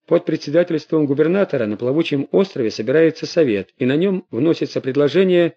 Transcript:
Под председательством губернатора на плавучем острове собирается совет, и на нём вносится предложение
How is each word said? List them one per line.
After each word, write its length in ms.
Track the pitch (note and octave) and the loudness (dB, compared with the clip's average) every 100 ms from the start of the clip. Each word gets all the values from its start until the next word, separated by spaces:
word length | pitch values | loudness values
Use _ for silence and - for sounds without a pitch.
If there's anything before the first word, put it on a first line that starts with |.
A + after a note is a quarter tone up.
| - | -2
Под 180 | E3+ | -2
председательством 840 | - D#3+ - D#3+ F3 D#3 - D#3+ C#3+ | 0 -6 0 0 0 -2 -2 0 0
губернатора 580 | C#3 D#3 F#3+ F#3+ C3+ G#2+ | 2 2 0 0 -2 -4
на 120 | G#2+ | -4
плавучем 500 | B2 D3 E3 C#3 - | -2 -2 -2 -4 -2
острове 380 | F3+ F#3+ - A2 | 0 0 -2 -4
собирается 560 | - A2 D3+ E3 D#3 D3+ | -4 0 2 2 0 -4
совет, 480 | E3+ C#3 G2 F#2 - | 0 2 0 -4 -4
и 80 | B2+ | 0
на 100 | D3 | 0
нём 320 | G3 F#3+ - | 0 -2 -4
вносится 500 | A#2 D#3+ D#3 C#3+ C3 | -2 0 0 -2 -4
предложение 760 | C3 C3+ C#3+ D#3+ F#3+ F3 E3 | -2 0 2 4 4 4 2